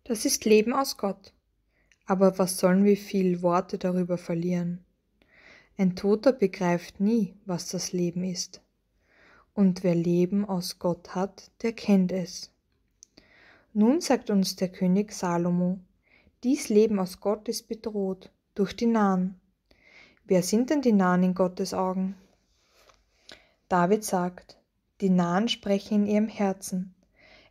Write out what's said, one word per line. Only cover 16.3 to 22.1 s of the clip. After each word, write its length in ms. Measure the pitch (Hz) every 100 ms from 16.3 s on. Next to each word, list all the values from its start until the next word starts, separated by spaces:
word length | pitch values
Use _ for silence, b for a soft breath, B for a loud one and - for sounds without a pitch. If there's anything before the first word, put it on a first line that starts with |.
| _
dies 240 | 247 294 -
Leben 320 | 208 220 202
aus 200 | 180 -
Gott 280 | 202 214 240
ist 200 | 226 -
bedroht 600 | 220 226 208 190 185 - _ _
durch 220 | - 190 -
die 80 |
Narren. 560 | 233 226 196 185 185 - _ _ _ b b b b b -
Wer 160 | 185
sind 260 | 175 214 254
denn 140 | 294
die 100 | 247
Narren 300 | 202 180 180
in 120 | 185
Gottes 380 | 185 180 180 185
Augen? 420 | 190 185 185 190